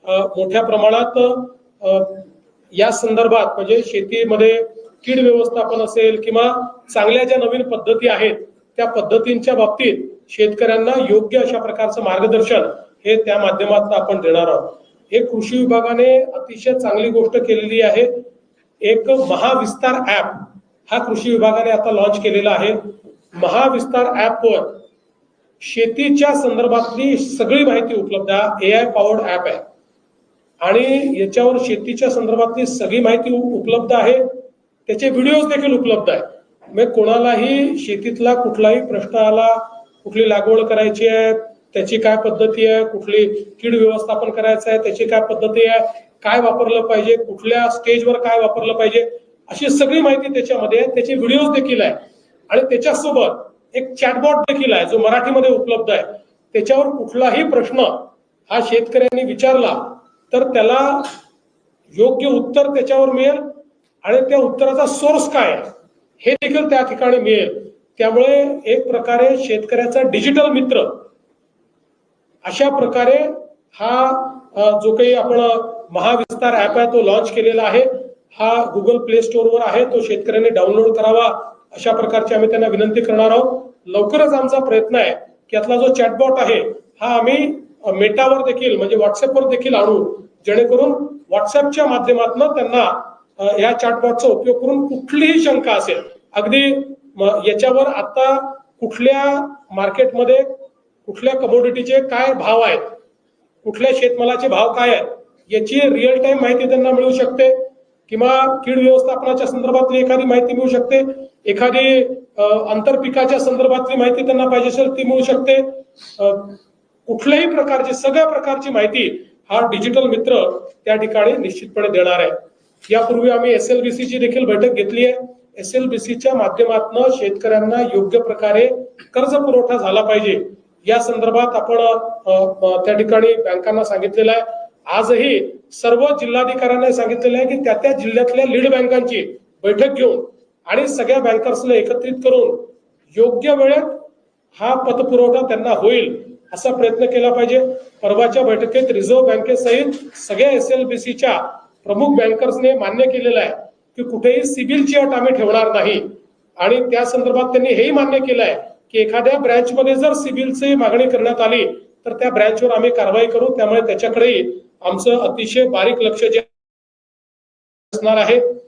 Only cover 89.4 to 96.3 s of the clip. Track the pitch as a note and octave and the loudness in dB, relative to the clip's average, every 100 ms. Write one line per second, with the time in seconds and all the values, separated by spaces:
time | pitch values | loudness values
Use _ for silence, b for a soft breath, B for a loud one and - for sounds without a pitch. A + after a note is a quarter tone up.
89.4 | C4 B3 C4 A3 G#3 G3+ - - - _ | 0 -2 0 0 2 2 -2 -8 -18 _
90.4 | - A3 A#3 B3+ C#4+ C#4 - - _ G3 | -2 2 2 2 2 0 -6 -12 _ -4
91.4 | G#3+ C#4+ C#4+ D4 C#4 B3 A#3+ A#3+ A#3 B3 | 0 0 0 0 0 0 0 0 0 0
92.4 | D4 D4 A3 A#3+ G3 - - - _ - | 0 0 0 0 0 -2 -10 -20 _ -6
93.4 | G3+ G3+ A3 A#3 A#3+ - A#3+ A#3 C4 - | -2 0 0 0 -2 0 -2 0 0 0
94.4 | B3 B3 C4 C#4 C#4+ C4 - D4 D#4 E4 | 0 0 0 -2 -4 -8 -4 0 2 2
95.4 | D4+ B3+ - G3+ F#3 E3 - - _ | 2 0 0 -2 -2 -6 -8 -20 _